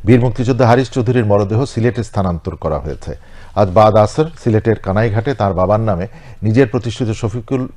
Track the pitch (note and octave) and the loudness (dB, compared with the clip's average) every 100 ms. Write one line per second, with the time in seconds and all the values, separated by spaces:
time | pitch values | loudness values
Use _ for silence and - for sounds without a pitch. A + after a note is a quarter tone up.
0 | - B2 B2 G#2+ A#2 B2 A#2+ B2 C3 C3+ | 4 4 2 -2 -2 2 4 4 2 -2
1 | A2+ B2 G#2 G2+ G2+ A2 C#3 - A#2 A#2+ | 0 0 2 2 2 -2 -2 -2 -2 -2
2 | G#2+ - F#2+ E2+ - D#2+ D#2+ D2+ D2+ C2+ | -6 -2 -2 -4 -6 -6 -4 -4 -6 -10
3 | - C#2 - - - F#2+ G2+ F#2 G#2+ G#2+ | -12 -14 -16 -20 -8 0 2 6 6 6
4 | G#2+ - D#3 - A#2+ G#2+ A2+ G#2+ F#2+ G2 | 2 0 -4 -2 0 0 2 -2 -2 -2
5 | A#2 G#2+ A#2 C3 G2+ F2+ F#2 G#2+ A2 F2 | 0 -2 -4 -2 -2 0 2 2 0 -2
6 | F#2+ - - - G#2 A2 B2+ A#2+ A#2 - | -6 -12 -20 -6 0 2 2 0 -4 -4
7 | A2+ G#2 A2 A#2 - C3+ B2+ | -4 -4 -4 -6 -4 -4 -4